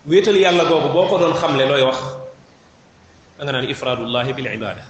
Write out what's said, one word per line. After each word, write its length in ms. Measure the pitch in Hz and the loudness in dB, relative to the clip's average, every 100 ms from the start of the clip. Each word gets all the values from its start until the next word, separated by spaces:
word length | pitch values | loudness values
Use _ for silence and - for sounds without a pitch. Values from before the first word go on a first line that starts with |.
| 147 | 0
Wéetal 300 | 185 214 190 | 2 4 4
Yàlla 280 | 185 175 | 4 4
googu 240 | 160 160 139 | 4 2 2
boo 140 | 160 185 | 2 2
ko 100 | 185 | 2
doon 160 | 170 | 0
xamle, 320 | - 160 139 131 | 0 0 0 2
looy 160 | 143 | 2
wax? 160 | 131 127 - - - - - _ _ _ _ _ _ _ _ - | 2 0 -8 -12 -16 -20 -20 _ _ _ _ _ _ _ _ -10
Da 60 | |
nga 80 | 143 | -4
naan 160 | 127 131 | -4 -4
ifraadullahi 640 | 139 127 120 117 123 131 | -4 -4 -4 -2 -2 -2
bil 140 | 131 127 | -4 -6
ibaada. 360 | 110 107 90 | -8 -8 -10